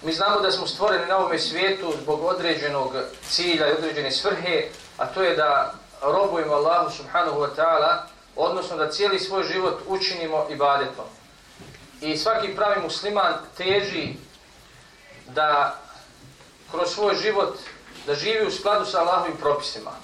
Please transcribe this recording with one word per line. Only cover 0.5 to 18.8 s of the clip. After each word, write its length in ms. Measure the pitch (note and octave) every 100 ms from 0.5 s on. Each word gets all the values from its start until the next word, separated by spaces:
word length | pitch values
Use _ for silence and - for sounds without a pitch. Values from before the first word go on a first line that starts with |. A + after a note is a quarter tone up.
smo 160 | F3+ E3
stvoreni 400 | - G#3 F3+ E3+
na 100 | F#3+
ovome 200 | F3 D#3+
svijetu 540 | - D#3+ F#3+ F#3+ F3 C#3+
zbog 220 | C3+ D3+
određenog 680 | E3 F3+ E3+ D#3 C#3+ C#3 B2+ C3 - - -
cilja 400 | - F3 D#3+ D3
i 40 |
određene 380 | D#3 D#3+ D3 C#3
svrhe, 540 | - G3 F#3+ F3 D#3+ - - - -
a 100 | -
to 160 | F#3+
je 140 | F#3 E3
da 380 | D3+ C#3 - - - -
robujemo 520 | C#3 F3 G3+ E3+ D#3
Allahu 360 | D3 D3+ F3 E3
subhanahu 500 | - - E3+ E3+ D3
wa 80 | C#3+ D3+
ta'ala, 420 | D#3+ D#3+ D3+ E3+ - - - -
odnosno 400 | E3 F#3 F3 E3
da 140 | D3+
cijeli 280 | - G3+ F#3+
svoj 240 | - F#3+
život 380 | D#3+ F3+ F3+ C#3+ -
učinimo 600 | F#3+ F#3+ F3+ D#3+ D#3 D3+
ibadetom. 540 | C#3 C#3+ C#3 C3 A#2+ A2 - - - - - - - - -
I 160 | D3+ D3+
svaki 400 | A3 A3 G3+ -
pravi 260 | G3+ G3
musliman 520 | - - G3+ G#3 F3 - - -
teži 580 | F#3 G3+ G3 E3+ - - - - - - - - - - - - -
da 520 | C3 D3+ D3 C#3 - - - - - - - - - -
kroz 240 | D#3+ F3
svoj 200 | - G#3
život, 440 | F#3+ G#3+ G3 F3+ - - - - - -
da 80 |
živi 320 | C#3+ F#3 A3 G3
u 40 |
skladu 340 | - G3+ G#3